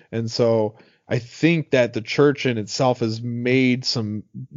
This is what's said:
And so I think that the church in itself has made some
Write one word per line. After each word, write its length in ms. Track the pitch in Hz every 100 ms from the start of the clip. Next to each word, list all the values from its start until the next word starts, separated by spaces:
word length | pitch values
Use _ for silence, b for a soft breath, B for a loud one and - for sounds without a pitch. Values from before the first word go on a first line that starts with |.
| b
And 200 | 113 113
so 460 | - 117 113 107 b b b -
I 100 | 123
think 500 | 120 - 156 170 147
that 220 | 131 117
the 80 | 113
church 460 | - - 147 135 135
in 120 | 117
itself 400 | 104 - 127 123
has 200 | 117 110
made 640 | 120 120 123 127 127 123
some 400 | 123 123 104 107 - 127 131